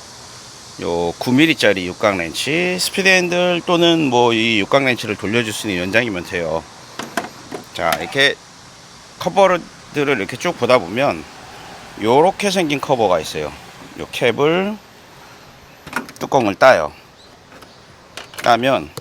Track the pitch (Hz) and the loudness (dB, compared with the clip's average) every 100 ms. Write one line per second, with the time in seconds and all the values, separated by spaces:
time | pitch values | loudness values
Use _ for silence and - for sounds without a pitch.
0 | - - - - - - - - 87 85 | -20 -20 -20 -20 -20 -20 -18 -10 -4 -2
1 | 85 - 127 127 160 147 110 95 90 87 | -2 -4 0 2 4 4 2 2 -2 -2
2 | 107 95 82 - 131 165 180 180 - - | -2 0 -4 -6 -4 -2 -2 -2 -4 0
3 | 190 185 180 175 180 175 175 170 170 165 | 2 2 2 0 0 0 0 2 4 4
4 | 143 120 120 113 117 107 98 139 131 117 | 2 4 4 2 2 0 2 2 2 -2
5 | 110 101 98 117 110 104 110 90 90 110 | -4 -6 -2 -2 -2 -4 -4 -4 0 0
6 | 120 92 82 90 82 80 - - - - | 0 -4 -6 -4 -2 -4 -6 -18 -20 -16
7 | - - - - - - - - 85 76 | -10 -8 -10 -14 -16 -16 -14 -4 -2 -2
8 | 90 135 139 - - - - - - - | -2 2 2 0 -10 -20 -20 -20 -20 -20
9 | - - 180 175 190 180 - - - 147 | -20 -8 -2 4 4 4 -4 -20 -8 -4
10 | 139 123 98 127 - - 117 123 85 113 | 0 0 -4 -6 -6 -2 2 2 2 -2
11 | 139 82 73 - - - - - - - | -2 -2 -8 -18 -20 -20 -18 -18 -18 -4
12 | 104 131 180 - 202 185 156 143 - 127 | 4 6 4 2 -2 0 0 -2 -2 0
13 | 104 87 76 80 76 71 - - - - | 2 2 -2 -6 -8 -10 -20 -20 -18 -14
14 | 78 - 123 117 147 175 196 214 - - | -10 -2 0 2 0 0 -2 -6 -14 -20
15 | - - - - - - - - - - | -20 -20 -20 -20 -20 -20 -20 -20 -12 -10
16 | - - - 135 107 95 131 98 76 - | -10 -10 -2 0 0 4 6 6 2 -8
17 | - - - - - - - - - - | -20 -20 -20 -20 -20 -20 -20 -20 -20 -20
18 | - - - - 123 117 131 113 73 - | -20 -20 -18 -4 2 2 2 0 -2 -14